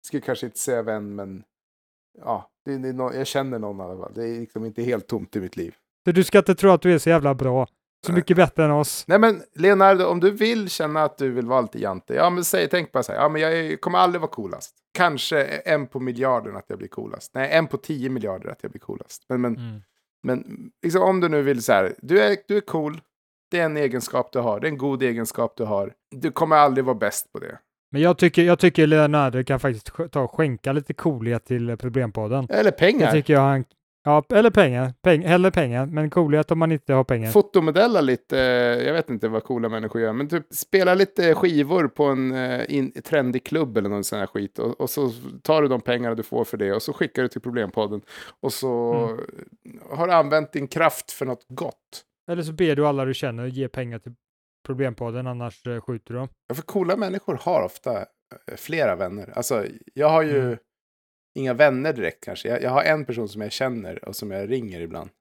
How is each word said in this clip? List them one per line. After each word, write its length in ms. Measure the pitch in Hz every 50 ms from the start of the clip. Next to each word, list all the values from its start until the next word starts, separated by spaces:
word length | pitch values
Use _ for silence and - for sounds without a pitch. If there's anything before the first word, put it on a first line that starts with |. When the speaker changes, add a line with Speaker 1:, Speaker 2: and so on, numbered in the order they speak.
| _
Speaker 1:
Skulle 140 | - - 139
kanske 240 | - - 127 - -
inte 140 | 117 _ -
säga 220 | - - 123 117
vän, 340 | 110 113 110 107 104 101 101
men 280 | 101 98 98 95 90 - _ _ _ _ _ _ _ _ _ _ _ _ _ _
ja, 320 | - - - 113 98 - _ _ _ _
det, 120 | 135 139
det 120 | 131 127 131
är 40 | 127
nå-, 200 | 127 131 123 123
jag 140 | 127 135
känner 320 | - - 139 135 135 127 113
någon 200 | 107 101 101 98
i 20 | 92
alla 140 | 90 92 92 92
fall. 80 | - 101
Det 80 | 113 117 117
är, 100 | 117 117
liksom, 260 | 117 - _ 110 110
inte 180 | 113 107 - 117
helt 240 | 127 123 104 -
tomt 280 | - 123 107 95 - -
i 40 | 107
mitt 180 | 92 90 -
liv. 180 | - 85 85 - _ _ _ _ _ _
Speaker 2:
Så 60 | 175
du 120 | 170 180 180
ska 140 | - -
inte 180 | 202 175 - 185
tro 140 | - - 196
att 100 | 185 160
du 120 | - 180 175
är 40 |
så 120 | 151 - 165
jävla 240 | 165 160 139 143 139
bra. 340 | 127 135 131 123 131 127 - _ _ _ _ _ _ -
Så 60 | -
Speaker 1:
Nej. 80 | 170 180
Speaker 2:
mycket 180 | - - 180
bättre 280 | 170 180 - _ - 160
än 60 | 151
oss. 340 | 147 147 151 - - - -
Speaker 1:
Nej, 120 | - 170 208
men 220 | 220 226 208 170 - _ _
Leonardo, 500 | 151 165 196 202 190 196 196 196 180 180
om 140 | 175 170 175
du 120 | 170 196
vill 380 | 202 220 214 226 233 226 202 180
känna 340 | - - 165 151 151 156 156
att 140 | 143 -
du 120 | - 139 131
vill 140 | 123 127 120
vara 160 | 117 127 131
lite 180 | 120 104 - 117
jante, 340 | 107 101 92 92 _ _ -
ja, 160 | - 156 180
men 140 | 180 180 175
säg, 240 | - - 190 170 -
tänk 220 | - 180 160 -
bara 120 | - 135 120
så 80 | -
här, 80 | - -
"Ja, 100 | 143 151
men 120 | 156 156
jag 160 | 156 160 165 165
är, 180 | 160 156 156
kommer 200 | 151 - 170 175
aldrig 240 | 180 185 175 175 175
vara 100 | 160 151
coolast. 440 | - - 107 92 - - - - _ _ _ _ _
Kanske 500 | - 180 170 147 131 - - 160 147 135
en 440 | 131 139 147 - 185 160 151 139
på 120 | - - 135
miljarden 560 | 127 127 120 117 131 135 127 117 107 107 104
att 100 | 104 -
jag 100 | _ 98
blir 100 | 98 101
coolast. 440 | 104 - - 107 104 - - - - _
Nej, 160 | 131 135 143
en 160 | 151 160 160
på 100 | - -
tio 320 | 135 - - 156 139 123 131
miljarder 400 | 131 120 107 104 92 92 - -
att 140 | - _ -
jag 80 | -
blir 80 | - -
coolast." 460 | _ - - - - _ - - _ _
Men, 120 | 127 123
men, 140 | 123 120 113
Speaker 2:
Mm. 260 | 123 120 117 110 104 98 _ _ _ _ _ _ _ -
Speaker 1:
men, 480 | 127 127 - - - - - - - _ _ -
liksom, 180 | 170 160 185
om 180 | 185 190 190 185
du 100 | 175 165
nu 120 | 156 147
vill 220 | 139 139 139 120 113
så 80 | - 113
här, 200 | 98 107 110 - -
du 200 | - 131 170 196
är, 160 | 214 208 202 196 _
du 100 | - 202
är 40 | 202
cool. 400 | 202 - - 165 151 151 156 165 _ _ _ _ _ _ _ _ _ _
Det 80 | - 180
är 60 | 165
en 120 | 160 151
egenskap 540 | 151 147 135 123 123 117 - - 131 123 -
du 80 | - 131
har. 200 | 120 117 104 104
Det 80 | 120
är 40 | 156
en 60 | 147
god 260 | 135 127 131 135 123 135
egenskap 500 | 123 117 113 113 110 - - 117 113 _
du 60 | - 117
har. 300 | 107 107 98 98 95 - _ _ _ -
Du 160 | 131 147 160
kommer 240 | - - 165 156 156
aldrig 300 | 151 147 139 131 135 127
vara 100 | 131 127
bäst 340 | 107 110 104 - - - _
på 80 | _ -
det. 180 | - - - - _ _ _ _ _ _
Speaker 2:
Men 100 | - 139
jag 160 | 156 175 175
tycker, 260 | - 180 170 - 180 170
jag 160 | 175 175 175
tycker 280 | - 180 - - 156
Leonardo 560 | 151 156 156 151 147 147 147 143 131 120 127 127
kan 160 | - 135 127
faktiskt 300 | - 135 120 107 - - -
sk-, 140 | - 165
ta 140 | 170 - 143
och 100 | 131 117 -
skänka 360 | - 160 143 123 104 - - 135
lite 200 | 151 139 - 160
coolhet 520 | - - 170 143 120 110 117 120 117 _
till, 240 | - 123 120 120 117
eh, 60 | 117
Problempodden. 720 | 107 - 127 117 135 123 113 101 113 107 107 120 139 131 117
Speaker 1:
Eller 220 | - 214 214 202
pengar. 340 | - - 165 190 240 277 156
Speaker 2:
Det 60 | 117
tycker 220 | 156 156 139 - 151
jag 80 | 139
han... 240 | 139 139 139 135 127 _ _ _ _ _ _ _ _
Ja, 200 | 147 147 151 143 _
eller 200 | 254 285 220 233
pengar. 440 | 190 214 190 135 123 123 131 127 123 _ -
Peng-, 220 | 185 175 151 180
hellre 240 | 165 170 180 180 190
pengar, 340 | 185 180 151 123 120 123 135
men 240 | 147 165 151 156 151
coolhet 420 | - 180 170 147 143 151 151 -
om 80 | 170 165
man 120 | 165 165
inte 220 | 160 147 _ - 135
har 100 | 131 131
pengar. 280 | - 131 113 110 110
Speaker 1:
Fotomodella 720 | 110 208 196 - - 190 160 160 143 185 214 240 226 185
lite, 380 | 147 131 127 120 _ _ - 131
eh, 460 | 127 127 123 123 123 120 120 120 123
jag 60 | 139 156
vet 160 | 165 - -
inte 180 | 123 107 117
vad 160 | 110 110 110 -
coola 260 | - 131 120 113 113
människor 320 | 113 110 110 107 - 120
gör, 120 | 113 110 110
men 160 | 120 143 147
typ 240 | 170 165 143 _ -
spela 400 | - - _ - 190 185 180 180
lite 420 | 190 196 190 _ - 175 165 156
skivor 520 | 151 190 175 165 143 143 139 175 185 156
på 160 | 127 _ - 147
en, 260 | 139 135 131 131 131 131
eh, 300 | 131 127 127 127 123 117 120
in-, 220 | 143 139 131 131
trendig 540 | - - - - 160 147 131 123 120 131 _
klubb 320 | - 143 160 156 127 107
eller 120 | 113 98 101
någon 140 | 101 101 95
sån 160 | - 107 104
här 80 | 98
skit, 320 | - _ 104 101 98 _ -
och, 220 | 113 113 123 _
och 80 | 135 123
så 220 | - 147 139 123 117 120 127 135 - 190
tar 200 | _ - 156 156
du 60 | 151
de 140 | 135 131 120
pengarna 340 | - - 120 120 120 117 117
du 80 | 113 107
får 200 | - - 120 113
för 140 | - -
det 160 | 107 101 98 98
och 80 | 110
så 120 | - - 139
skickar 280 | - 175 143 _ -
du 60 | 127
till 140 | 120 - 120
Problempodden 600 | - 127 120 120 107 95 - 113 107 101 104 104 - _ - - - - _ _
och 140 | - 135 -
så 400 | - 131 131 120 120 117 117 120
Speaker 2:
Mm. 840 | 117 117 110 110 - - - - - - _ - _ _ - - - - -
Speaker 1:
har 180 | 139 147 170
du 60 | 180 180
använt 380 | 165 147 143 151 156 151 -
din 160 | - 151 139
kraft 440 | 131 - 160 165 156 - - - -
för 140 | - - 143
något 200 | 127 127 - _ _
gott. 540 | 127 - 170 139 - _ _ _ - - _ _ _ _ _ -
Speaker 2:
Eller 120 | 170 175 160
så 80 | 156 160
ber 220 | 156 185 160 147
du 120 | 139 151
alla 180 | 147 143 135 135
du 80 | 131 131
känner 320 | - - 131 113 117 120
ge 200 | 131 127 131 135
pengar 320 | 120 - 131 127 120 117 110
till 140 | _ 123 120 _ _ _ _ _ _ _ _ _ _
Problempodden, 600 | - 135 127 135 131 117 - 123 117 113 123 127
annars, 400 | 127 123 120 120 120 - _ _
eh, 140 | 123 120 117
skjuter 320 | - - 123 113 _ _ 117
du 60 | 123
dem. 80 | 135 127 _ _ _
Speaker 1:
Ja, 80 | _ 123
för 60 | 147
coola 340 | 156 - - 202 180 170 190
människor 420 | 208 151 185 185 196 _ - - 123
har 200 | - 170 180 -
ofta, 400 | 92 92 - - _ - 117 98
eh, 40 | 95 _ _ _ _ _ - - _ - -
flera 380 | - - - 160 165 143 110 92
vänner. 380 | 87 98 90 95 104 104 107 -
Alltså, 280 | - 120 - 135 110 101 - - - _ - _
jag 160 | 135 147 151
har 120 | 160 160
ju 180 | 160 151 147 139 127
Speaker 2:
Mm. 140 | 123 117 117 _ _ _ _ _ _ _ _ _ _ _ _ _ _ _
Speaker 1:
inga 180 | 143 135 131 123
vänner 400 | 117 151 147 131 127 135 160 151
direkt 320 | 120 95 80 - _ -
kanske. 240 | - 98 - - 110
Jag, 120 | 120 123
jag 80 | - 123
har 140 | 127 139 -
en 220 | 156 156 156 143
person 240 | - 120 117 110 101
som 120 | 95 107
jag 100 | 107 104
känner 540 | - - 131 131 123 117 98 90 - - -
och 80 | - 101
som 160 | - 110 104
jag 180 | 95 98 98 104
ringer 280 | 131 131 117 101 92 85
ibland. 280 | 85 82 80 82 85 87 _ _